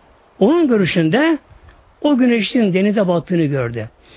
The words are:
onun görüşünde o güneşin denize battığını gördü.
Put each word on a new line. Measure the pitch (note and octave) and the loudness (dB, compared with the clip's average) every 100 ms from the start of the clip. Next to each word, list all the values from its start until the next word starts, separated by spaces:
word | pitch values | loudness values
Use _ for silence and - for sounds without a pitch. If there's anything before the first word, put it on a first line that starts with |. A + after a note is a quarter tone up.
| _ _ _ - | _ _ _ -2
onun | G3+ E4+ D#4 | 2 2 2
görüşünde | A3 F3 F#3+ D#3+ G#3 D#4 D#4 - - - - _ _ | 2 0 0 0 0 0 -2 -6 -20 -20 -20 _ _
o | D4+ C4+ | -2 2
güneşin | B3+ A#3 F#3+ B3+ G#3 | 2 0 -2 0 0
denize | F3 G3+ G#3 F#3 | 2 0 0 0
battığını | E3+ - F3+ | -2 -2 -2
gördü. | D3+ C#3 A#2+ A#2 A2 - _ | -2 -2 -6 -8 -12 -16 _